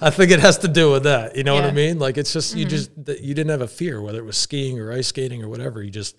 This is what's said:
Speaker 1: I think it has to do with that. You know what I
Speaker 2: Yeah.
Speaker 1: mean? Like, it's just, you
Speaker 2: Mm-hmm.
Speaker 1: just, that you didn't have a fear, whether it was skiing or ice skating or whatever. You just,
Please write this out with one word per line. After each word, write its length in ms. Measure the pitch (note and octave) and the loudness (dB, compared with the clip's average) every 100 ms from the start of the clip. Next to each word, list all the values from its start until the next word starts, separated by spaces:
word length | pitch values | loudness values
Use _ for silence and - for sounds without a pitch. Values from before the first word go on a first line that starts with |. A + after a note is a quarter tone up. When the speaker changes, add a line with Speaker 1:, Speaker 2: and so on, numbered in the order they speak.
Speaker 1:
I 80 | D#3 | 2
think 200 | E3+ F3+ | 6 6
it 80 | F3 | 8
has 180 | F#3+ F#3 | 8 6
to 100 | F#3+ | 2
do 220 | D#3 D#3 | 4 4
with 120 | C3+ | 4
that. 320 | D3 C3 A2+ C3+ | 2 0 -2 -4
You 80 | |
know 100 | C#3 | 0
what 100 | C#3+ | 2
I 40 | C#3 | 2
Speaker 2:
Yeah. 40 | |
Speaker 1:
mean? 240 | C#3+ D#3 E3+ | 2 0 0
Like, 180 | C3+ C3 | -2 -2
it's 140 | C#3+ | -4
just, 220 | D#3+ - E3 | -4 -4 -4
you 80 | D3 | -2
Speaker 2:
Mm-hmm. 40 | |
Speaker 1:
just, 340 | - C3 D#3+ C#3 | -4 -6 -10 -10
that 140 | C#3 | -10
you 140 | C3+ | -6
didn't 160 | C#3+ D#3 | -4 -2
have 100 | D3+ | -2
a 60 | A#2 | -4
fear, 320 | - E3+ A2+ | -6 -8 -6
whether 160 | G#2 A2 | -8 -10
it 60 | |
was 120 | A2+ G2 | -6 -4
skiing 420 | - D3 C3+ B2+ | -4 -4 -4 -6
or 120 | A2 | -6
ice 160 | B2 B2+ | -6 -6
skating 340 | - C3 A#2+ | -4 -6 -8
or 60 | A2 | -10
whatever. 340 | A2+ C3 A2 | -10 -10 -10
You 80 | G2+ | -10
just, 260 | G#2 G2 | -10 -12